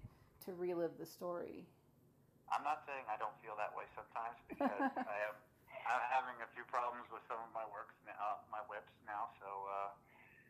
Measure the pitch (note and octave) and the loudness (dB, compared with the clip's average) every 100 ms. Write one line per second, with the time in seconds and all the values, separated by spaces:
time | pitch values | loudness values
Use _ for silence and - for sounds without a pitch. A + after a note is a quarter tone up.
0 | - - - - - F3 F3+ E3+ E3 - | -8 -16 -20 -14 -8 0 2 4 4 2
1 | E3 - F3+ F3 - - E3+ - - - | -8 -4 -2 -2 -2 -6 -12 -18 -20 -20
2 | - - - - - G#2+ C#3 D3+ - C3+ | -20 -20 -20 -20 0 2 4 2 2 -4
3 | A#2 G#2+ G#2+ - A2 G#2+ G#2 G#2 G2+ - | 0 0 0 -2 -6 0 0 0 -6 -8
4 | G#2+ A#2+ A2+ A#2+ - - C#4 G#3 C4+ - | -6 -4 -2 -4 -10 2 2 4 4 2
5 | B3+ G#3 G#3 - - - - - A2+ B2 | 0 2 2 0 -12 -20 -14 -6 4 4
6 | A#2+ C3 B2+ A#2+ A2+ B2 A2+ C3 B2 B2 | 6 4 4 -4 -6 -6 0 2 2 0
7 | A2 A2 - A#2 A2+ A2+ A2 G#2 A2 - | -6 -10 -4 -4 -2 -4 -4 -4 -8 -10
8 | G#2+ G2+ G#2 G2+ - G#2+ G#2+ G#2 - - | -10 -2 0 0 -2 -4 -2 -6 -6 -14
9 | - G#2 A2+ - G2 G2 G2 G2 G2+ - | -4 -2 -2 -4 -6 -4 0 0 0 -2
10 | - - - - - | -16 -20 -20 -20 -20